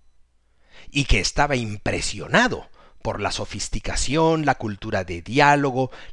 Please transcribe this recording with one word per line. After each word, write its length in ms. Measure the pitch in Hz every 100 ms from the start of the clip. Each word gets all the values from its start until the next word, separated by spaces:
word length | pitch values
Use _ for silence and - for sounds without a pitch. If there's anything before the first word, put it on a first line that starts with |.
| - - _ _ _ _ _ - -
y 140 | 143
que 160 | 135 101
estaba 360 | - - 143 131
impresionado 1120 | 110 104 101 98 - 101 - 170 247 107 - - - -
por 180 | 113 98
la 100 | 95
sofisticación, 1120 | - 107 101 - 113 - - - 151 160 160
la 120 | 147 -
cultura 480 | 113 98 110 104
de 180 | 90 87
diálogo, 680 | 92 127 143 143 139 127 127 - -